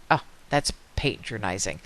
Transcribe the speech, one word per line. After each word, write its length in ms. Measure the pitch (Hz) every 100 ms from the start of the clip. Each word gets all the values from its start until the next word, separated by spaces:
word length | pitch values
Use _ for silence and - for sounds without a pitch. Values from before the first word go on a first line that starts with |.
| -
Oh, 120 | 160 - - -
that's 220 | 143 - - - -
patronizing. 840 | 147 - - 113 98 95 - 73